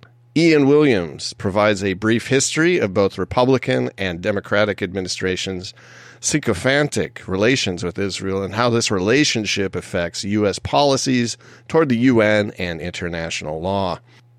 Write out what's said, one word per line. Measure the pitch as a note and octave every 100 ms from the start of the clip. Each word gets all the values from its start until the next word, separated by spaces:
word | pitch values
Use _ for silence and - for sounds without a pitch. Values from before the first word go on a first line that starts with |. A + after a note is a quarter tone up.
| - _ _
Ian | D#3 E3 D3+ C3+
Williams | D3 D3 G#2 E2 - -
provides | - G2+ G2+ G#2+ G2
a | G2
brief | F#2 A2 A2+ -
history | C3 - D#3 E3+ F3
of | G#2
both | F#2 G2 -
Republican | F#2 B2+ B2+ C3 - B2+ B2 -
and | F#2+ E2+
Democratic | G2 G2 - G2+ G#2 G2
administrations' | F#2+ F#2+ F2+ - F#2+ F#2 G2 F2+ F#2+ - - - - -
sycophantic | - D3+ A#2+ F#2+ B2+ C#3+ D3 A2 D#2+ - -
relations | F#2+ A2 C3+ G#2 F2
with | F2 -
Israel | G2 - F#2+ F#2+
and | F#2+
how | G#2+ B2
this | A#2 A2+
relationship | G2 G2 C3+ D3 A#2 G2+ G2+ F#2+ F2+
affects | - F#2+ E2+ -
U | G2 G#2 G2+
S | F2
policies | - C#3+ C#3+ C3+ C3+ B2 A#2 - - - -
toward | D#3+ D3+
the | A#2
U | C3 A#2
N | G#2+ G#2+ G#2 -
and | F2+ E2
international | F2 - F2 E2+ E2 - D2+ D#2
law. | F2+ G2 F#2 E2 - _ _